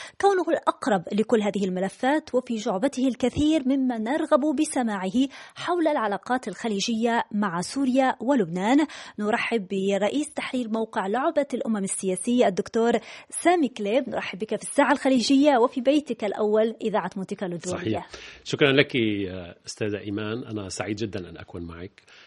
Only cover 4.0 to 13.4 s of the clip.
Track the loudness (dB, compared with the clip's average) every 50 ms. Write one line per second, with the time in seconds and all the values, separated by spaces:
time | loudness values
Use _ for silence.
4 | -2 0 0 0 2 4 2 4 4 2 2 0 0 0 0 0 0 0 0 -2
5 | -2 0 2 2 0 0 -2 -8 -20 -20 -16 -8 -4 -2 0 2 2 2 2 2
6 | 0 0 -2 -4 -4 -2 -4 -4 -4 -6 -8 -4 -4 -2 -2 -2 -2 -2 -2 0
7 | 0 2 2 0 -2 -2 -2 -2 0 0 0 -2 -4 -4 -4 -2 0 2 2 4
8 | 4 2 2 0 0 0 2 2 2 0 -2 -2 2 4 4 4 4 2 -2 -8
9 | -18 -14 -10 -6 -2 -2 -2 -2 -2 -2 -2 -2 -2 -2 -2 -2 0 0 0 2
10 | 0 0 0 -2 -4 -4 -6 -8 -8 -4 -4 -4 -4 -2 -2 -4 -4 -4 -4 -4
11 | -4 -2 -2 -2 0 0 0 0 0 0 -2 -4 -2 -2 -2 -2 -2 -4 -4 -4
12 | -4 -2 -4 -2 0 2 4 4 4 4 4 0 -2 -2 0 0 2 2 2 0
13 | -2 -6 -16 -20 -18 _ -8 0